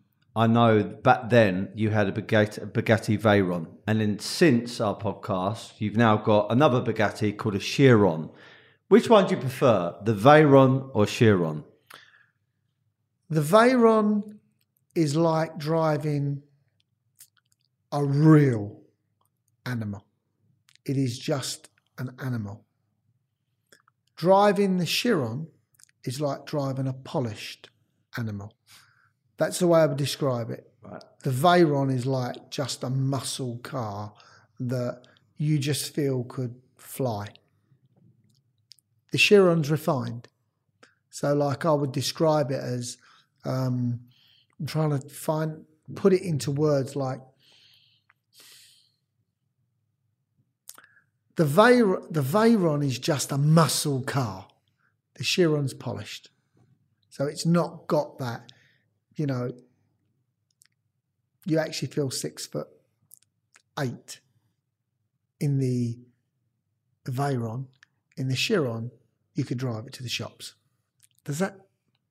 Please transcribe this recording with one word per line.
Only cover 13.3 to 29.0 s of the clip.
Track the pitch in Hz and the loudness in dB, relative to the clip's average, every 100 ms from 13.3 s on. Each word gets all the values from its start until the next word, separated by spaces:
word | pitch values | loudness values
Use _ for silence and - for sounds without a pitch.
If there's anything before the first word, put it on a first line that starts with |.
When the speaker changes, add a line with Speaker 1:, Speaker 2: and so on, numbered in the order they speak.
Speaker 2:
The | 156 | -4
Veyron | 147 214 240 254 226 220 208 214 - - _ _ _ _ _ | 4 4 6 6 4 4 2 -2 -4 -14 _ _ _ _ _
is | 170 151 151 | -2 0 2
like | 170 160 160 165 | 2 0 -2 -6
driving | 147 165 160 147 151 143 143 143 - _ _ _ _ _ _ _ - _ _ _ _ _ - | -4 0 0 -2 -2 -2 -4 -6 -12 _ _ _ _ _ _ _ -20 _ _ _ _ _ -10
a | 147 | -6
real | 143 143 156 151 135 110 101 - _ _ _ _ _ _ _ _ | -2 4 8 8 6 0 -6 -14 _ _ _ _ _ _ _ _
animal. | - 120 104 101 _ _ _ _ _ _ _ _ | -10 -8 -8 -10 _ _ _ _ _ _ _ _
It | - 135 | -6 -2
is | 131 - | -2 -4
just | - 143 - - - _ _ - | -6 -6 -6 -12 -18 _ _ -14
an | 127 - | -14 -10
animal. | 131 120 101 104 _ _ _ _ _ _ _ _ _ _ _ _ _ _ _ - | -8 -8 -8 -14 _ _ _ _ _ _ _ _ _ _ _ _ _ _ _ -4
Driving | 165 190 208 190 196 185 | 2 4 4 2 0 0
the | 165 | -2
Chiron | - 247 180 117 131 160 _ _ _ _ _ | -2 0 -2 -2 -6 -12 _ _ _ _ _
is | 135 127 | -12 -6
like | 147 143 | -6 -6
driving | - 151 135 135 135 | -8 -6 -6 -4 -6
a | |
polished | 131 - 160 120 104 - - - _ _ _ _ - | -8 -8 -6 -6 -8 -14 -18 -20 _ _ _ _ -10
animal. | 113 101 101 _ _ - _ _ | -8 -8 -14 _ _ -20 _ _